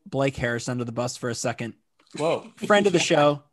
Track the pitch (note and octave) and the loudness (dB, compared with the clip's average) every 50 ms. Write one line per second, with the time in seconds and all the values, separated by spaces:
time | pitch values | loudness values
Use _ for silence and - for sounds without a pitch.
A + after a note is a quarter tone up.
0 | - G3 - C3 C3+ C#3 C3+ - B2 A#2+ A#2+ B2 - C3 B2 B2 A#2+ A#2+ A#2 B2 | -12 -6 -2 0 0 0 0 -2 -2 -2 -2 -4 -4 -4 -4 -4 -4 -6 -4 -4
1 | A#2+ A#2+ - - - B2 A#2 - - B2 A2+ - A#2+ A2+ - _ _ _ _ _ | -4 -4 -4 -6 -6 -6 -6 -4 -4 -4 -4 -6 -8 -10 -12 _ _ _ _ _
2 | _ _ - C#3 D3 E3 D3 - - - - - G#3 F#3+ G#3 G3+ G3 G3+ F3 E3 | _ _ -6 -2 0 0 0 -2 -4 -10 -14 -6 0 2 4 4 4 4 2 2
3 | - - E3+ D3+ D3 D3 D3 C#3+ - _ | 2 2 4 4 4 4 2 0 -6 _